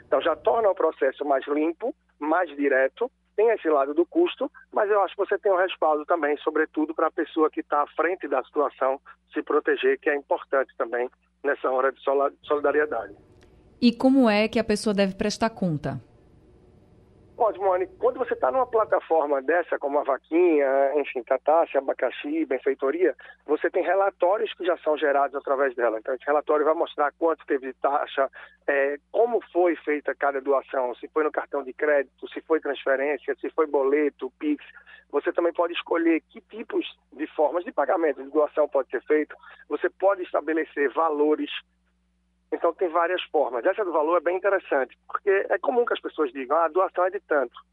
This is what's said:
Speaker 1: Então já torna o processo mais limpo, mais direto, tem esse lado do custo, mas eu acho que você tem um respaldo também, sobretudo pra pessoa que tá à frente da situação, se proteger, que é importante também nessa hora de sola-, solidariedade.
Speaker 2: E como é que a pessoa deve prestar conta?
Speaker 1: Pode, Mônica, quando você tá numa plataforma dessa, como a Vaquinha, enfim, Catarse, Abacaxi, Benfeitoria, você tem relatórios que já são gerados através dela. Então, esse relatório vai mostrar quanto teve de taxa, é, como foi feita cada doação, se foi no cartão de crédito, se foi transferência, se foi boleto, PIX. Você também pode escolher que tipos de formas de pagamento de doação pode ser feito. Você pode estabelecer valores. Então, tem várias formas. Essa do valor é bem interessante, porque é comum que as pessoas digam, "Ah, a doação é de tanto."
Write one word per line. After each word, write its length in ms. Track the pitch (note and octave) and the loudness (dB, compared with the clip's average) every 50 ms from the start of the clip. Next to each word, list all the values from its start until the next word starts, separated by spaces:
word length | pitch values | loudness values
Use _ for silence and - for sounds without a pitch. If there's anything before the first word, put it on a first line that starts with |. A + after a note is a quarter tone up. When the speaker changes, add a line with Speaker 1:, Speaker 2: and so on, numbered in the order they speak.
| - | -4
Speaker 1:
Então 140 | - - C3+ | -2 0 0
já 160 | D3+ E3+ D#3 | 2 0 -2
torna 320 | - - A3 A#3+ A#3 A3 G3 | 0 0 0 2 4 2 2
o 60 | F3+ | 2
processo 500 | - D#3+ D#3+ - - C#3+ C3 - - C#3+ | 2 0 0 0 0 -2 -2 0 -2 -2
mais 220 | D3 C#3 C3+ - C#3+ | 0 0 0 0 -2
limpo, 460 | D3 D3+ D#3 E3+ E3 - G#3+ C4 - _ _ _ _ - | -2 0 0 -2 -2 -4 -6 -8 -8 _ _ _ _ -8
mais 300 | D3 D#3 D#3+ F3+ F#3 D3+ C#3+ | -2 0 0 0 0 -2 -4
direto, 560 | C#3+ C#3+ C#3 C3 C3 C3 C3+ _ - A#3 C4 _ _ _ _ - | -2 0 2 4 2 2 0 _ -4 -6 -6 _ _ _ _ -2
tem 140 | - A3 A#3 | 2 2 2
esse 180 | G#3+ - - D#3+ | 2 0 0 0
lado 240 | D3+ C#3 C3+ C#3+ | 2 2 2 0
do 140 | D3 D#3+ - | 0 -2 -2
custo, 440 | _ - E4 F4+ E4+ - - C4 D4+ _ - - _ | _ 2 0 0 0 0 -6 -8 -8 _ -16 -20 _
mas 180 | - A#3+ G#3+ G3 | -2 -2 0 2
eu 100 | G#3+ G3+ | 2 0
acho 120 | F#3 E3 - | 0 -2 -2
que 100 | - F#3 | -4 -2
você 140 | - G3+ F#3 | -2 -2 -2
tem 140 | - G3+ | 2 0
um 40 | F#3+ | 2
respaldo 480 | F3 F#3+ F3 - - E3+ D#3 D3+ D3+ D3 | 2 0 -2 -2 0 0 2 2 0 0
também, 300 | - F3 E3+ D3 C#3+ D3 - | -2 -2 0 0 -2 -2 -2
sobretudo 560 | - D#3+ D#3 D3+ D#3 - - D3+ D3+ D3+ D#3+ | -4 -4 -2 -2 -2 -2 -2 -4 -4 -4 -2
pra 160 | - E3 D#3+ | -2 -2 -2
pessoa 400 | - F3 D3+ - - E3 D#3 D3+ | -2 -4 -6 -4 0 0 0 0
que 120 | - D#3+ | 0 -6
tá 200 | - - D3+ D3 | -6 -2 -2 -2
à 40 | C#3+ - | -2 -2
frente 380 | - - D#3 E3+ F#3+ - - | -2 -2 -2 -2 -2 -4 -6
da 160 | C#3+ C#3 B2+ | -4 -4 -4
situação, 560 | A#2 - - D3+ C#3+ - - - C3 C3 C3+ C#3 _ - - _ _ _ | -4 -4 -2 -2 -2 -2 -2 -2 -2 -2 -2 -2 _ -20 -20 _ _ _
se 100 | - D3+ | -8 -8
proteger, 580 | C#3+ - C#3+ D3+ - D#3+ C#3+ - B2+ C3+ C3+ - | -4 0 0 0 2 0 -2 2 2 0 0 0
que 80 | - D#3 | 0 -2
é 80 | D3 | -2
importante 580 | C#3+ - - F3+ D3+ - - C#3 C3+ C3 _ _ | -2 -2 -4 -4 -4 -4 -2 -2 -2 -2 _ _
também 320 | - B2+ A#2 A#2+ A#2+ B2 B2+ _ _ _ _ _ _ - | -8 -6 -4 -4 -4 -4 -6 _ _ _ _ _ _ -4
nessa 260 | C#3 C3+ - - C3+ | -4 -4 -2 -2 -2
hora 220 | C3 C3 C3 C3+ | 0 2 0 0
de 80 | C3 _ | -2 _
sola-, 320 | - C#3+ C3+ C#3+ C#3 C#3+ - _ | -2 0 2 2 2 0 -2 _
solidariedade. 720 | - - D3+ D3 C#3+ C#3+ C#3 D3+ D3+ - A#2+ A2+ G2+ G2+ G2+ - - _ - - - _ _ - _ - _ - | -4 -2 -2 0 2 2 2 2 0 0 -2 -6 -8 -10 -14 -20 -20 _ -20 -20 -20 _ _ -20 _ -20 _ 2
Speaker 2:
E 120 | B3 A#3+ | 2 2
como 360 | A#3 A#3+ - C4 C4+ C4+ B3 A3 | 2 4 2 4 4 6 4 4
é 200 | G#3 G#3 A3 A3 | 4 2 2 2
que 100 | A3 A#3 | 0 -2
a 60 | A3+ | 0
pessoa 300 | - G#3 G#3 - A3 G3+ | 0 -2 0 0 0 2
deve 200 | F#3+ G3+ G3 F#3+ | 2 0 0 0
prestar 360 | - G#3 G#3 - - A3+ A3 | -4 -4 -4 -2 -2 -2 -4
conta? 500 | A3+ - G3 F3 D3+ C#3+ - C#3 B2+ B2 - _ _ _ _ _ _ _ _ _ _ _ _ _ _ - _ _ _ _ _ _ _ - - - - | -2 -2 -2 -2 -2 -2 -4 -6 -8 -8 -12 _ _ _ _ _ _ _ _ _ _ _ _ _ _ -20 _ _ _ _ _ _ _ -20 -20 -16 -2
Speaker 1:
Pode, 220 | - A#3+ G#3 E3+ F3 | 0 0 0 0 0
Mônica, 340 | G3+ F#3+ F3+ F#3 F#3 F#3 - - | 0 0 2 2 -2 -4 -6 0
quando 180 | G#3 B3+ B3+ | 0 0 0
você 180 | C4 A#3+ - A#3+ | 0 -4 -4 -2
tá 160 | - - - | -2 0 0
numa 160 | B3+ C4 B3 | 2 0 -2
plataforma 760 | - - A3 G#3 - F#3+ E3+ - - D#3+ D#3+ C#3+ D3 C#3+ C3+ | 2 2 0 2 2 0 -2 0 2 0 2 2 2 0 -2
dessa, 360 | C3 C#3 E3 F3+ E3 - D3 - | 0 0 0 0 0 -2 -4 -4
como 200 | - C#3 C#3+ D3 | -4 0 0 0
a 40 | |
Vaquinha, 920 | - C#3 C3 B2 _ - D#3 E3+ F3+ F3 D#3 D3 C#3 C3 C3+ C#3 C#3 C#3 C#3+ | 0 0 -2 -4 _ 0 2 4 4 6 6 4 4 4 4 4 2 2 2
enfim, 260 | D3 C#3 - - B2+ | 0 -2 -2 -6 -8
Catarse, 540 | - - C3+ B2+ - C#3+ D3+ E3 D#3 - - | -2 0 -2 0 2 2 4 4 2 2 0
Abacaxi, 680 | C#3 C3+ C#3 C3+ - C#3 A#2+ - - - D3 D#3 E3 D3+ | -2 -2 -2 -4 -2 -2 -4 -4 -6 -8 -4 -2 -2 -2
Benfeitoria, 680 | B2+ C3+ B2+ - C#3 C3+ - C3+ C#3 D3 F3 F#3 D#3 - _ - - - _ - | -2 -2 -2 0 -2 -2 0 -2 -2 0 2 0 0 0 _ -14 -20 -20 _ -2
você 260 | - D3+ - - E3+ | -2 -2 0 0 -2
tem 140 | - F#3+ E3 | 0 0 0
relatórios 680 | E3+ F3+ G3 G3 G3+ - - F3+ F3 G3+ A3 A3 - - | 0 2 2 2 0 0 0 2 2 2 0 -2 -4 -6
que 100 | - F3+ | -4 -2
já 100 | F3 D#3+ - | -2 -2 -2
são 180 | - D#3 D3+ | 0 -2 -2
gerados 400 | C3+ D#3 C#3 C#3 C#3 C#3+ C3 C3+ | 0 0 0 2 2 0 0 -2
através 380 | C#3 - D3+ C3+ C3 C#3+ C3+ A#2+ | -8 -4 -2 0 0 0 0 0
dela. 240 | C3 A#2+ A#2 A2 A2 | 0 0 0 0 -2
Então, 160 | - C#3 C3 | -4 -6 -6
esse 100 | A#2+ - | -6 -2
relatório 400 | C#3+ D3 D3 - - D3+ D3+ C#3+ | 0 0 0 2 2 0 2 2
vai 80 | D#3 | 2
mostrar 400 | D#3+ E3 D3+ - - D#3 D3 C#3 - - | 2 0 0 -4 -2 -2 -2 -2 -2 0
quanto 260 | E3 E3 D#3 _ - | 0 0 0 _ -4
teve 220 | - D3+ C3 C3 | -4 -4 -4 -4
de 80 | C3 B2 | -8 -12
taxa, 560 | - - C#3 C#3 D3 - - - C#3+ C3+ B2+ - - - - _ _ - | -4 -2 -2 0 0 -4 -4 -2 -2 -2 -2 -4 -14 -20 -20 _ _ -4
é, 300 | - C#3+ C#3 C#3 C#3+ C#3+ C#3+ _ _ | -2 0 0 0 0 -2 -6 _ _
como 300 | - G3+ A#3 A#3+ A#3 F#3 - - | 0 2 2 2 2 -4 -4 -2
foi 240 | - F3 F3+ F3 D#3 | 0 2 2 2 2
feita 380 | - - D#3 D3+ C#3+ - C#3 C3 | -2 -2 -4 -4 -2 -2 -6 -4
cada 260 | - D3 C#3 C#3 C3+ | -2 -2 -2 -2 -2
doação, 540 | C3 C#3 C3+ C3 C3 - - C3+ B2+ B2 A#2 | 0 0 0 0 0 -2 -4 -4 -4 -4 -6
se 140 | - - - | -10 -14 -6
foi 160 | - D#3 D3+ | -2 -2 -2
no 60 | D3+ | 0
cartão 320 | - C#3+ - - - C#3+ | -2 -4 -6 -4 -8 -8
de 120 | C3 B2+ - | -8 -8 -6
crédito, 520 | - D#3 D3+ D3 C#3+ C3+ - _ - C3 - | -2 0 2 2 2 0 -2 _ -18 -18 -14
se 100 | - C#3 | -14 -14
foi 180 | - - D#3+ D#3 | -4 -2 -2 -2
transferência, 800 | - C#3+ C3 - - C3+ C3+ C3 C3+ D3 D3 B2+ - C#3+ B2+ - | 0 -4 -6 -4 -2 -2 0 0 0 -2 -4 -4 -4 -8 -8 -6
se 120 | - C#3 | -8 -8
foi 160 | - - D#3+ | -2 -2 -2
boleto, 680 | D3 C#3+ C#3+ C3+ C3+ C#3+ D3+ D3+ C#3 _ - C#3 B2+ _ - | 0 2 0 2 2 2 2 0 0 _ -6 -12 -12 _ -6
PIX. 260 | D#3 D3+ D3 - - - - - - - - - _ - | -4 -4 -4 -4 -6 -20 -20 -20 -20 -20 -20 -20 _ -4
Você 200 | - C#3+ - F3 | -4 -2 -2 0
também 220 | E3+ F3+ F3 E3+ | -2 0 0 0
pode 220 | D#3+ - E3+ E3+ E3+ | 0 0 -2 -2 -2
escolher 480 | - - - F3 E3 E3 E3 E3 D3+ _ _ | -8 -4 -2 -2 0 2 2 2 0 _ _
que 100 | _ A3 | _ -20
tipos 460 | _ _ - - - - G#4 F4+ - - - _ _ _ | _ _ -16 -16 -12 -6 -4 -4 -4 -6 -12 _ _ _
de 140 | - - - | -12 -12 -12
formas 380 | - - - D3+ C3+ D3 F3 F3 | -10 -2 0 0 0 0 -2 -6
de 60 | - | -4
pagamento 540 | - D3+ C#3+ C3 F#3+ E3+ E3 D3+ C3 - C3+ | -4 -4 0 0 0 0 2 0 0 -2 -8
de 60 | C#3 | -4
doação 360 | D3 D#3 D3 - - D#3 D3 | 0 0 0 0 2 0 0
pode 220 | C#3 - C3+ B2 - | 2 0 -2 -2 -2
ser 140 | - A#2 | -6 -8
feito. 340 | - - D3+ D3+ D3 - - - - - - - - - | -2 0 0 0 0 -2 -10 -20 -20 -20 -20 -20 -12 -10
Você 220 | - - - F3 | -8 -4 -4 -6
pode 320 | _ - F3+ G3 G3+ F#3 | _ 0 0 0 0 0
estabelecer 680 | F3 - - - D3 D#3 D#3+ E3 D3 - - D3+ C#3 A#2+ A#2 | -6 -6 -6 -4 -2 -2 -2 -2 -2 -4 -2 -2 -2 0 0
valores. 560 | D3+ E3 D#3+ D3+ D3 D3 D3+ D3+ C#3+ D3 - - - - _ _ _ _ _ _ _ _ _ _ _ _ _ _ _ _ - | 0 0 0 2 2 2 2 2 0 -2 -8 -8 -12 -14 _ _ _ _ _ _ _ _ _ _ _ _ _ _ _ _ -10
Então, 200 | D#3+ - - E3+ | -6 -2 0 -2
tem 160 | E3 - G3 E3 | 0 0 -4 0
várias 320 | D#3 F3 E3+ E3+ F#3 D#3+ - | 0 0 0 0 -2 -4 -6
formas. 400 | - - D3+ C3 A#2 B2+ A#2 A#2+ | -2 0 0 0 0 -2 -2 0
Essa 200 | F3+ G3 G#3+ G#3 | 0 0 0 -2
do 60 | F3 | -2
valor 280 | D#3 D#3+ D3 D#3+ F3 F3 | 0 0 0 2 0 0
é 20 | |
bem 160 | D3 E3+ F3+ | 0 0 -2
interessante, 600 | F#3 F#3+ G3+ G3 F3+ - - D#3+ C#3 B2+ - - _ _ - | 0 0 0 0 0 -2 -2 -2 -2 -2 -2 -8 _ _ -12
porque 380 | - - - G3 F#3+ G3 G#3+ - | -10 -4 0 2 2 2 2 -2
é 80 | G3+ F#3 | -4 -2
comum 260 | - - B3 A#3+ A#3+ | -2 0 0 0 0
que 80 | A3+ | 0
as 80 | G3+ - | -2 -6
pessoas 320 | - D#3 - - D3+ C3 | -6 -10 -4 -2 -4 -4
digam, 240 | - C#3 C3 B2 D3+ | -4 -8 -4 -2 0
"Ah, 100 | E3 E3+ | 2 2
a 20 | D#3+ | 2
doação 360 | D3+ F#3 F#3+ E3 - F3+ F3+ | 2 0 0 0 0 0 -2
é 60 | F#3+ | 0
de 80 | F#3 G3 | -2 -6
tanto." 360 | _ - D#3+ C#3+ B2+ A#2+ _ - - _ | _ -2 0 0 0 -2 _ -18 -20 _